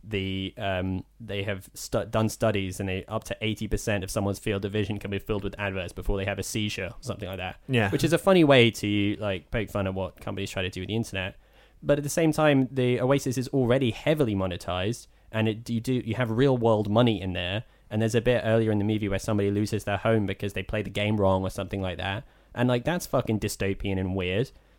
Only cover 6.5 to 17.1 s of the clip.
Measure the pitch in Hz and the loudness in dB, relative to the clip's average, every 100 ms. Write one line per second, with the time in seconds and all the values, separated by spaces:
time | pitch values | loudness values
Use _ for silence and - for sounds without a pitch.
6.5 | 110 107 - 92 - 123 98 92 92 92 | -4 -4 -4 -8 -8 -10 -8 -8 -8 -10
7.5 | - - 120 98 117 156 165 196 185 151 | -12 -2 2 2 2 2 4 6 6 8
8.5 | 131 117 - 104 104 101 - 104 95 - | 8 8 4 0 2 0 0 -4 -4 -4
9.5 | 120 98 104 95 95 92 - - 98 98 | -4 -2 -2 -2 -2 -6 -8 -10 -6 -6
10.5 | 98 92 92 90 110 113 98 92 - _ | -4 -4 -6 -4 -4 -2 -4 -6 -8 _
11.5 | - - _ 143 147 143 - 160 151 151 | -20 -20 _ -2 0 0 0 2 4 4
12.5 | 139 127 135 123 123 127 139 139 123 123 | 4 2 0 2 2 2 2 0 -4 0
13.5 | 139 120 135 123 - 147 156 120 98 92 | 2 4 4 2 0 0 2 2 2 -2
14.5 | 87 - 90 98 120 - _ - 110 110 | -4 -4 -2 -2 -4 -12 _ -8 0 0
15.5 | 110 117 117 123 127 113 110 117 113 139 | -2 -4 -4 0 -2 -2 -2 0 4 4
16.5 | 123 113 107 101 107 120 | 4 4 4 4 4 4